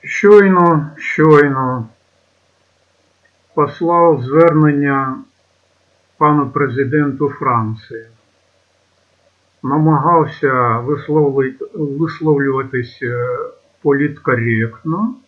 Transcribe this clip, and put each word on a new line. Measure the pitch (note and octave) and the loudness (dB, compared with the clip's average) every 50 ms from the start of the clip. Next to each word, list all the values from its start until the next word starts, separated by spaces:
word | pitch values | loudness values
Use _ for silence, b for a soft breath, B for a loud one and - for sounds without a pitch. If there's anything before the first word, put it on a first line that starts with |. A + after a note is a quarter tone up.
| _ | _
Щойно, | - - - - G3+ G#3 G#3 G3+ G3 F#3+ F3+ F3+ E3+ E3+ D3+ C#3+ - - - | -12 -10 0 4 8 8 8 8 6 4 4 4 4 2 2 -2 -6 -12 -14
щойно | - - - - D#3 D#3 D3+ C#3+ D3 C#3+ C3+ C3+ C3 C3 B2+ B2 A2 A2+ _ _ _ _ _ _ _ _ _ _ _ _ _ _ _ _ _ _ _ _ _ _ _ _ _ _ _ _ _ _ _ _ _ | -12 -10 -2 2 4 6 6 6 6 4 0 -2 -2 -4 -4 -6 -8 -10 _ _ _ _ _ _ _ _ _ _ _ _ _ _ _ _ _ _ _ _ _ _ _ _ _ _ _ _ _ _ _ _ _
послав | - D3 - - - E3+ E3 F3 F3 E3+ E3+ D#3+ C3 A#2+ | -2 -2 -2 -2 -6 -4 0 2 4 4 4 2 0 -2
звернення | B2+ C#3 D#3 E3 E3+ D#3 D#3 D#3 D3+ D3 C#3+ C#3+ C#3+ C#3 C#3 C3+ C3 C3 C3 - _ _ _ _ _ _ _ _ _ _ _ _ _ _ _ _ _ _ _ | -2 2 4 4 4 4 4 2 2 2 0 0 0 -2 -2 -2 -4 -8 -10 -14 _ _ _ _ _ _ _ _ _ _ _ _ _ _ _ _ _ _ _
пану | D3+ D3+ D3+ D3+ C#3+ A#2+ | 0 0 0 0 -2 -2
президенту | - D3+ D3 C3 A#2 C3 C#3 B2 C3+ D3+ D3 C#3+ C3 C3+ D3 C#3+ | -4 -4 -4 -4 -2 -4 -4 -2 0 -2 -2 -2 -4 -4 -6 -6
Франції. | C#3 - - C3 B2 A#2 A2 G#2+ A2 A2 - - A#2 A2+ - - _ _ _ _ _ _ _ _ _ _ _ _ _ _ _ _ _ _ _ _ _ _ _ _ _ _ _ _ _ _ - | -6 -6 -6 -4 -2 -2 -4 -4 -8 -10 -14 -18 -18 -18 -18 -20 _ _ _ _ _ _ _ _ _ _ _ _ _ _ _ _ _ _ _ _ _ _ _ _ _ _ _ _ _ _ -6
Намагався | C3 C#3+ D3+ D#3 D#3+ D#3 C#3 C3+ E3 F3 E3 D#3 D3+ - - - C#3 C3 C3 B2 A#2+ A2+ A#2 | -4 -2 0 2 2 2 2 2 2 2 2 2 0 -4 -4 -2 -2 0 0 0 0 -2 -2
висловлювати-, | A#2+ B2+ D3 C#3 - - D3 D#3 D3+ C#3+ C3+ C#3 C3+ C3 C3 - - - - | -2 -4 -6 -6 -4 -2 0 0 0 0 0 -2 -2 -2 -4 -10 -14 -14 -10
висловлюватись, | F#3+ D#3 C#3+ C#3 C#3+ E3 D#3+ D#3 - D#3+ D#3 D3+ C#3 C#3 C3+ C3+ C3 C3+ C3+ - B2+ A#2+ - - - | -8 -8 -8 -4 -4 -4 -6 -6 -6 -2 0 0 0 0 -2 -2 -4 -4 -6 -6 -8 -8 -8 -12 -10
е, | B2+ A#2+ A#2+ - A#2+ B2+ - - D3 - - _ _ _ _ _ | -8 -8 -6 -6 -6 -6 -6 -8 -10 -12 -14 _ _ _ _ _
політкоректно. | _ D#3 C#3 C#3 C#3+ D3 D3 - _ - B2+ A#2+ A2+ A#2+ A2+ A2 A2+ A2+ A2 - _ D#3+ D#3+ F3+ G#3+ B3 C4 - _ | _ -2 0 0 0 -4 -4 -6 _ -2 -2 -2 0 -2 -2 -2 -2 -4 -6 -10 _ -8 -6 -4 -4 -6 -6 -10 _